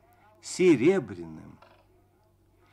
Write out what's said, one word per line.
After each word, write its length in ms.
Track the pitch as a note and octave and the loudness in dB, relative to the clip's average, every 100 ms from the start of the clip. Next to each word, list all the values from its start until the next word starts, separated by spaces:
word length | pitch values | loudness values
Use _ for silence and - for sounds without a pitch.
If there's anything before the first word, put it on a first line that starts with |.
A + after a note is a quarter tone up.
| _ _ _ _ | _ _ _ _
серебряным. 1160 | - - F#3 C#3 C#3 F#3+ A#2 F2 E2 D#2 E2 - _ _ _ _ _ _ _ _ _ _ _ | -14 0 2 4 4 0 -4 -14 -16 -18 -20 -20 _ _ _ _ _ _ _ _ _ _ _